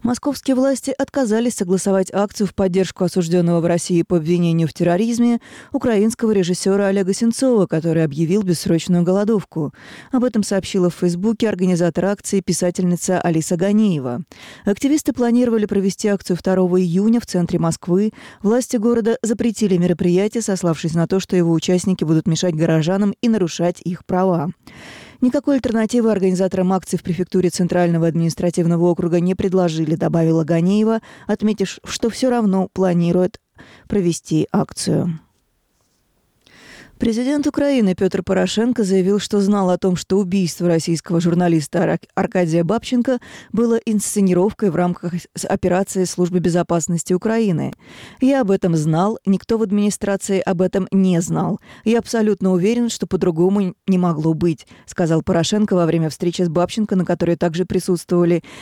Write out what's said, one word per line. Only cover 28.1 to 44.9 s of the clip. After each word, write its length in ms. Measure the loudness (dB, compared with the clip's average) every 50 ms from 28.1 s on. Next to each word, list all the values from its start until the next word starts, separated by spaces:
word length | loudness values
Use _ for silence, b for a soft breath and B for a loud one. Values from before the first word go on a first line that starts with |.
| 0 0 -2 -2 -2 -2 -2 -2 0 0 0 2 2 2 2
округа 340 | 2 2 0 -2 0 0 0
не 120 | 0 0 -2
предложили», — 640 | -2 -2 0 2 2 0 0 0 -2 -2 -2 -2
добавила 480 | -2 -2 0 0 2 2 2 2 0 0
Ганеева, 560 | 0 0 0 2 2 2 2 2 0 0 -2 B B B B B
отметив, 540 | B -4 -2 0 -2 0 -2 -4 -6 -6 -14 _
что 240 | -12 -6 -4 -4 -4
все 200 | -2 0 0 0
равно 380 | 2 2 2 2 2 0 -2 -2 _
планирует 640 | 0 0 2 2 2 2 2 2 2 0 0 -2 -10 _ _ _ B B B B B B
провести 580 | -4 -2 0 0 0 -2 -2 _ -2 -2 -2 0 0
акцию. 680 | 0 -2 -2 -2 -6 -8 -4 -2 -2 0 -2 -2 -6 -8 _ _ _ _ _ _ _ _ _ _ _ _ _ _ _ _ _ _ _ _ _ _ _ _ _ B B B B B B B B B B
Президент 480 | _ -2 0 0 0 0 0 0 0 -2
Украины 480 | -2 0 0 0 2 2 2 2 2 2
Петр 300 | 0 0 0 0 -2 -2
Порошенко 600 | -2 0 0 0 0 0 0 0 0 0 0 0
заявил, 340 | 2 2 2 2 2 0 0
что 220 | 0 0 0 2
знал 280 | 2 2 2 2 2 2
о 80 | 2
том, 200 | 2 0 -2 -2
что 200 | -2 -2 _ 0
убийство 520 | 0 0 0 0 0 0 -2 -2 -2 0 2
российского 500 | 2 2 0 -2 -4 -4 _ -2 -2 0
журналиста 640 | 2 2 2 2 2 2 2 0 0 -2 -2 -2 0
Ар-, 160 | 0 -2 -4 -6 _ _
Аркадия 480 | -4 -4 -2 0 0 0 2 2 0 0
Бабченко 560 | 0 -2 -4 -2 -2 -2 0 0 0 -2 -4 B B B B B B
было 240 | B 0 2 2 2 0 0
инсценировкой 840 | -2 -2 -2 -2 -2 0 0 2 2 4 2 2 0 0 0 -2 0
в 80 | 0
рамках 340 | 0 0 -2